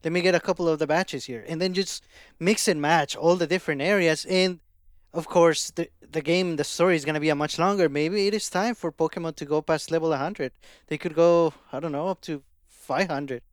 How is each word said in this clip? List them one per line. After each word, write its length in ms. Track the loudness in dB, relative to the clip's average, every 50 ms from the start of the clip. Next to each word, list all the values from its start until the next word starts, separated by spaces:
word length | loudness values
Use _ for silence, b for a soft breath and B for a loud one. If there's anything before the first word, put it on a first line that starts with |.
| -4
let 80 | -2 -2
me 80 | 2
get 120 | 2 4 2
a 60 | 2
couple 280 | 2 0 -2 0 0
of 120 | 0 2 0
the 80 | 0
batches 380 | 0 2 0 0 -2 -6 -10 -10
here." 200 | -10 -12 -12 -8
And 140 | -8 -4 -2
then 120 | -2 -2 0
just 280 | -2 -4 -4 -8 -12 b b b b b b b b
mix 280 | 0 0 0 2 2
and 140 | 0 0 0
match 340 | 2 2 2 2 2 -2 -6
all 200 | 0 2 2 4
the 100 | 4 2
different 360 | 0 0 -2 0 -4 -4 -2
areas, 440 | 0 2 2 2 2 2 0 0 -2
and 340 | 0 2 2 2 2 -2 -6 _ _ _ _ _ -20 -20 -20 _ _ -8
of 140 | -8 -8
course, 420 | 0 4 6 6 6 4 2 -4 -6
the, 180 | -6 -8 -8 -8 _ _
the 200 | -20 -8 -8 -6
game, 340 | -2 0 0 2 0 0 -2
the 80 | -4 -4
story 320 | -4 0 2 2 2 2
is 100 | 2 0
gonna 140 | -2 -2 0
be 100 | 0 0
a 60 | 0
much 240 | 0 -2 -4 0 0
longer. 300 | 0 0 2 2 2 2
Maybe 360 | 2 0 -2 0 0 0 0
it 60 | 0 -2
is 160 | -2 -4 -4
time 240 | -2 -2 -2 -2 -4
for 160 | -4 -6 -8
Pokemon 440 | -2 -2 -2 -2 -2 -6 -8 -8 -8
to 100 | -8 -4
go 160 | -2 -2 -2
past 300 | 0 0 -2 -2 -2 -2
level 220 | -2 0 0 0 0
a 40 |
hundred. 340 | 0 -2 -6 -4 -6 -8 -8 -8 b b b b b b
They 100 | -8 -8
could 160 | -6 -6 -4 2
go, 400 | 4 6 6 6 6 4 2 0 -6 _ _
I 80 | -8 -8
don't 120 | -6 -4
know, 160 | -4 -4 -4
up 140 | -4 -6 _
to 200 | -8 -10 -10 -10 _ _ _ _ _
five 400 | _ _ -20 -6 -2 0 0 0 0
hundred. 340 | -2 -6 -4 -6 -8 -10 -10 _